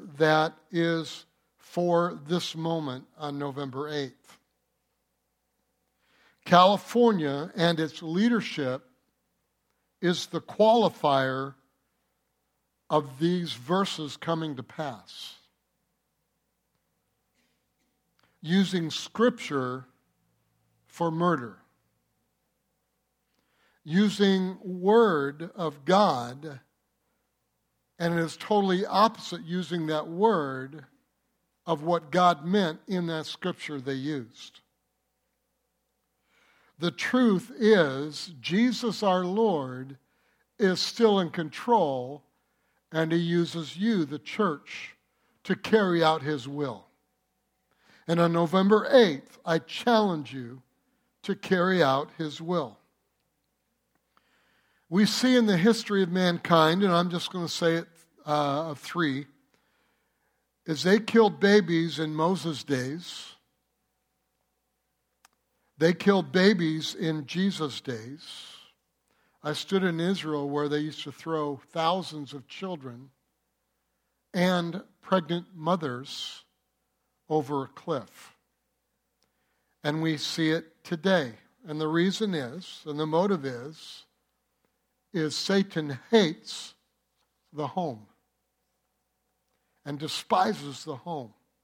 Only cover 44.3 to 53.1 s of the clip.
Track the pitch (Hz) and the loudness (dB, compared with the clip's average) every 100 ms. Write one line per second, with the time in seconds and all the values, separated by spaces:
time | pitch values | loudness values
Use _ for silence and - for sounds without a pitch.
44.3 | - 202 143 - - - - _ _ _ | -2 -2 -2 -10 -16 -16 -20 _ _ _
45.3 | _ - 185 - 220 190 170 160 160 139 | _ -6 -6 2 4 4 4 4 2 0
46.3 | 151 123 143 139 104 - _ _ _ _ | -6 -6 -6 -6 -8 -16 _ _ _ _
47.3 | _ _ _ _ _ _ _ - 170 170 | _ _ _ _ _ _ _ -2 2 4
48.3 | 170 170 190 196 214 - 269 208 139 - | 4 2 4 4 4 6 8 8 4 -10
49.3 | - - 165 - - 247 226 208 160 131 | -14 -2 -2 -2 -4 4 4 4 0 -6
50.3 | 131 120 131 _ _ _ _ _ _ - | -12 -14 -16 _ _ _ _ _ _ -8
51.3 | 196 - 185 180 185 143 135 151 - 156 | -8 0 2 2 4 4 2 -2 -8 -10
52.3 | 143 165 175 127 - _ _ _ | -10 -4 -4 -4 -10 _ _ _